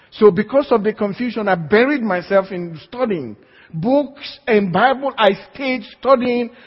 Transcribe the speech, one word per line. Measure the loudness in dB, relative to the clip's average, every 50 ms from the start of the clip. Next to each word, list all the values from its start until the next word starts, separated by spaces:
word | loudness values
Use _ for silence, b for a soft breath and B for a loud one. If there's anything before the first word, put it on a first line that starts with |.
| b b
So | b 4 4 4
because | 4 4 0 0 0 0 0 2
of | 0 0
the | 0 -2
confusion, | -4 -2 -4 -6 -4 -6 -6 -6 -6 -4 -2 -2
I | -2
buried | -2 0 2 2 2 4 2 0 -2
myself | -2 -2 -4 -4 -2 0 0 0 0 0
in | -6 -10 -10 -10 -12 -16 -18
studying | -12 -8 -6 -4 -4 -4 -4 -6 -10 -14 -16 b b b b b b
books | b -6 -2 0 0 0 0 -2 -8 -16 -18 -18 -18 -10 -2 0
and | 0 2 2 2
Bible. | 2 2 2 2 2 0 -4 -6 0
I | 2 2 2 2 0 -6 -16
stayed | -12 -8 -4 -4 -4 -4 -6 -12 -14 _
studying, | 0 2 2 2 2 0 -2 -2 -2 -4 B B B